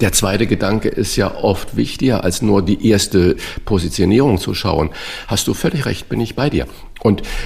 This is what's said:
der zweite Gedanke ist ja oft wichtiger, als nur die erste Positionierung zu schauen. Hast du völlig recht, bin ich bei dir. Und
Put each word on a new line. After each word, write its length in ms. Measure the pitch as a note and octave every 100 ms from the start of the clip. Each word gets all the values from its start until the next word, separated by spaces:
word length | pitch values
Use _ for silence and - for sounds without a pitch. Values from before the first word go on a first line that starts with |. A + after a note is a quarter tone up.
der 100 | G2
zweite 380 | - G2+ G#2+ A2+
Gedanke 400 | G2+ G2 A2 G#2+
ist 260 | - G2+
ja 180 | - F#2+ -
oft 400 | G#2+ F#2+ - -
wichtiger, 480 | - - C3 A2
als 180 | F#2 F2+
nur 200 | G#2+ G2+
die 260 | F2+ G2 A2
erste 480 | G2+ - G2 F2 - - -
Positionierung 720 | - G2 E2+ - F2+ A2+ C#3 F#2+
zu 160 | -
schauen. 360 | G2+ F#2+ D#2 D#2 - - - -
Hast 180 | - -
du 80 |
völlig 320 | C3 E3+ D3+ A#2
recht, 220 | G2+ -
bin 120 | -
ich 140 | A2+
bei 160 | - C#3+
dir. 160 | - B1 - - -
Und 200 | A2+ F#2+ - -